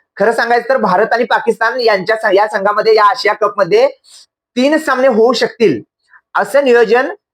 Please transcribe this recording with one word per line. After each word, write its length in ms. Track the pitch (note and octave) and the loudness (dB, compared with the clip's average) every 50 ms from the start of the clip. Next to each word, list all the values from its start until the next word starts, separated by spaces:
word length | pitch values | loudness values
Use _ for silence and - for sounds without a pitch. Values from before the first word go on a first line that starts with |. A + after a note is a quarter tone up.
| _ _ _ | _ _ _
खरं 140 | - G3 A3+ | -2 -2 -2
सांगायचं 380 | G#3+ C4+ A#3 A#3 A#3 A#3+ A3+ - | 0 -2 -2 0 -2 -2 0 -2
तर 80 | C4 | -2
भारत 360 | B3 G#3+ F#3 F3+ F#3 A3 A3 A#3 | -2 0 0 0 0 0 0 0
आणि 100 | A#3 B3 | -2 -2
पाकिस्तान 560 | - A#3 G#3+ - A#3 G#3+ - A3+ A3+ B3 C4 | -2 -2 -2 0 -2 -2 -2 -2 -4 -4 0
यांच्या 360 | A#3 A3 G#3 F#3+ F3 G#3 A3 | 0 0 0 0 -2 -4 -4
स-, 180 | A3 A3+ G#3 F#3 | -2 -2 0 2
या 140 | G3 G#3+ | 2 0
संघामध्ये 480 | G#3 A3 G3+ F#3+ G#3 G#3 G#3+ G3+ A3 G#3+ | 0 -2 -4 -2 -2 -2 0 2 2 2
या 100 | G#3+ G#3 | 4 4
आशिया 280 | G3+ F#3+ - - G#3 G3+ | 2 0 0 -2 -4 -2
कपमध्ये 540 | - G#3 G3+ - G#3 F#3+ E3 G3+ A3+ C4 D4 - _ _ _ - - _ _ _ _ _ _ - | -2 -4 -4 -2 -4 -2 0 2 2 2 0 -2 _ _ _ -20 -20 _ _ _ _ _ _ -4
तीन 220 | B3 B3+ C#4+ D#4 | -2 0 0 0
सामने 300 | D#4 D#4 D4 C4 B3+ C4 | 0 -2 -2 -2 0 0
होऊ 260 | C4+ A3 G#3+ A3 B3+ A#3+ | 2 2 2 2 2 2
शकतील 480 | - B3 - - - A3+ F3 C3 G#2 - _ _ _ _ _ _ _ _ _ - | 0 -2 -4 -2 0 0 0 0 -2 -8 _ _ _ _ _ _ _ _ _ -4
असं 280 | F3 G3 - - C#4 C#4 | -4 -4 0 0 0 2
नियोजन 440 | B3+ A#3+ A#3+ A3+ G3 A#3 B3 C#4 F4 - _ _ _ | 4 4 2 4 2 2 0 0 -2 -8 _ _ _